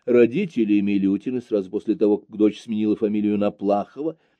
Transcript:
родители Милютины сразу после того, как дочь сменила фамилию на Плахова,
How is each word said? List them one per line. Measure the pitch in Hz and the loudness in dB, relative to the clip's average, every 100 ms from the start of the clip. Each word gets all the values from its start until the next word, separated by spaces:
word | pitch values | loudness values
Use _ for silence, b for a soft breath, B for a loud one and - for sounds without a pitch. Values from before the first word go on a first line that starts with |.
| - | 0
родители | 120 117 135 202 - 107 104 | 4 4 2 -4 -2 2 2
Милютины | 101 101 98 101 131 127 | 2 0 0 -2 -4 -8
сразу | 117 107 92 | -4 -4 -2
после | 101 113 98 | -6 -4 0
того, | 104 104 | 2 0
как | - 98 | -2 0
дочь | 107 104 | 0 0
сменила | - 107 107 101 | -8 -4 0 0
фамилию | 107 107 104 104 | 0 0 0 0
на | 101 | -2
Плахова, | - 101 101 98 131 156 160 _ _ | -2 -2 -2 -4 -8 -10 -10 _ _